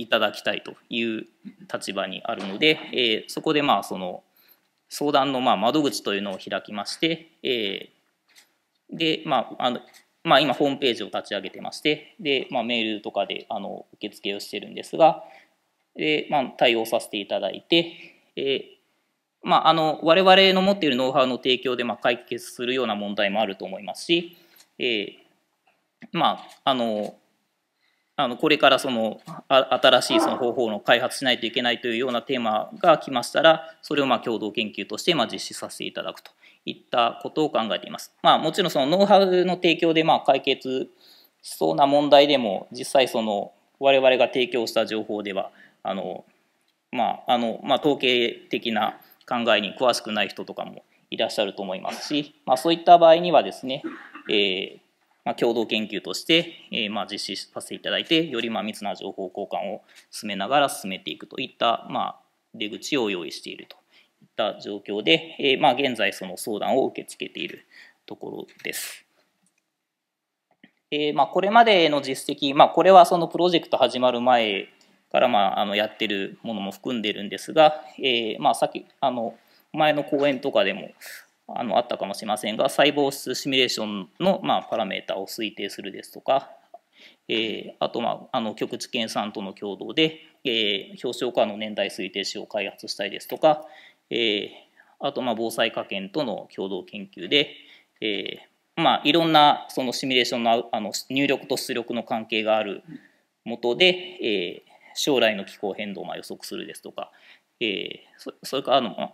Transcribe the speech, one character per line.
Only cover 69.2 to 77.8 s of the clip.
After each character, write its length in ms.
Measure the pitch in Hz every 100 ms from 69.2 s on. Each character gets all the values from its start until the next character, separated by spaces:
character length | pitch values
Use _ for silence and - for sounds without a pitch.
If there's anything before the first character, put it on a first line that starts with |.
| _ _ _ _ _ _ _ _ _ _ _ _ _ _ - _ _
え 180 | 147 151
ー、 40 |
ま 120 | 147 139
あ、 20 |
こ 140 | 185
れ 80 | 190
ま 160 | 226 226
で 240 | 190 160
の 120 | 147
実 320 | 135 131 -
績、 220 | 143 143 139
ま 100 | 135
あ、 40 |
こ 140 | -
れ 80 | 170
は 140 | 190 170
そ 120 | 180
の 100 | 165
プ 100 | 165
ロ 120 | 175
ジ 80 | 170
ェ 40 |
ク 80 | -
ト 60 | -
始 240 | 123 127
ま 100 | 127
る 120 | 120
前 480 | 123 123 110 98 101 _ _ _ _
か 80 | 135
ら、 80 | 131
ま 120 | 117
あ、 200 | 98 -
あ 60 | 104
の、 100 | 101
や 120 | 107
っ 100 | -
て 100 | 110
る 320 | 101 95 -
も 120 | 117
の 80 | 104
も 100 | 98
含 220 | - 135
ん 80 | 123
で 100 | 104
る 140 | 95 101
ん 40 |
で 80 | 98
す 140 | -
が、 320 | 156 151 151